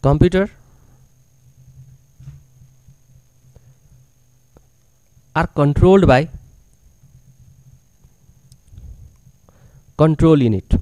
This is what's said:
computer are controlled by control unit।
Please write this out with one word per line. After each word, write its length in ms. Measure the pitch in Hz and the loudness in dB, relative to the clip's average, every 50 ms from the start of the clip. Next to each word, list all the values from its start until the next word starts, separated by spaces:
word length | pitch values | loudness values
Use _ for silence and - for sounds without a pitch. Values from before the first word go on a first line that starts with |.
| - | 0
computer 460 | 135 143 151 165 180 175 185 196 214 - - - _ - - _ - - _ - _ _ _ _ _ _ _ _ - _ _ - - - - - - - - _ _ _ _ - - - - - _ _ _ - - _ _ _ - - _ _ _ - - _ _ _ _ _ _ _ - _ - _ _ _ _ _ _ _ _ _ _ _ _ _ _ _ _ _ - _ _ _ _ _ _ _ _ _ _ _ _ _ _ _ | -2 2 2 2 2 2 -2 -4 -4 -8 -20 -20 _ -20 -20 _ -20 -20 _ -20 _ _ _ _ _ _ _ _ -20 _ _ -20 -20 -20 -20 -20 -20 -20 -20 _ _ _ _ -20 -20 -20 -20 -20 _ _ _ -20 -20 _ _ _ -20 -20 _ _ _ -20 -20 _ _ _ _ _ _ _ -20 _ -20 _ _ _ _ _ _ _ _ _ _ _ _ _ _ _ _ _ -20 _ _ _ _ _ _ _ _ _ _ _ _ _ _ _
are 120 | 156 165 | -6 -6
controlled 600 | - _ - 147 143 147 - - 180 190 196 180 | -6 _ -2 -2 -2 0 2 2 4 4 4 4
by 200 | 156 131 127 156 165 - - - - - - _ _ _ _ _ - _ _ _ - _ - _ - - _ - - - _ _ - - _ _ _ _ _ _ - _ _ _ _ _ _ _ _ - _ _ _ - - - - - - - - _ _ _ - _ _ _ _ _ _ _ - _ - _ _ _ - | 4 2 2 0 -4 -12 -20 -20 -20 -20 -20 _ _ _ _ _ -20 _ _ _ -20 _ -20 _ -20 -20 _ -20 -20 -20 _ _ -20 -20 _ _ _ _ _ _ -20 _ _ _ _ _ _ _ _ -20 _ _ _ -20 -20 -20 -20 -20 -20 -20 -20 _ _ _ -20 _ _ _ _ _ _ _ -20 _ -20 _ _ _ -2
control 420 | 151 160 156 - - 160 160 143 | 0 0 0 0 0 2 2 2
unit। 360 | 131 113 107 95 - _ - - | 0 -2 -2 -4 -4 _ -6 -6